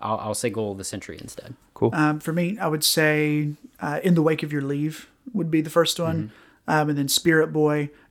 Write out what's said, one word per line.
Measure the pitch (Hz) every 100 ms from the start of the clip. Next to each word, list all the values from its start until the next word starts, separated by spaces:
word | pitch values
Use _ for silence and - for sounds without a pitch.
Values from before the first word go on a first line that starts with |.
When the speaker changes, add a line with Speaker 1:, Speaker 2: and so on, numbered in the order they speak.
Speaker 1:
I'll, | 107 110
I'll | 107
say | 104 120
Goal | 107 104
of | 98
the |
Century | 92 101 - 78
instead. | - - - 127 _
Speaker 2:
Cool. | - 117
Speaker 3:
Um, | 156 151 151
for | 165
me, | 165 175 214
I | 180
would | 156
say, | - - 156 151 151 151 147 147 - -
uh, | 147 151
In | 185
the | 170
Wake | 156 156
of | 151
Your | 147
Leave | 139 143 151 151 - _ 277
would | 208 165
be | 160
the | 156
first | 170 160 -
one. | 165 165
Speaker 1:
Mm-hmm. | 107 - - _ -
Speaker 3:
Um, | 156 151
and | 143
then | 139
Spirit | - 175 160 156
Boy, | 156 151 151 143 - _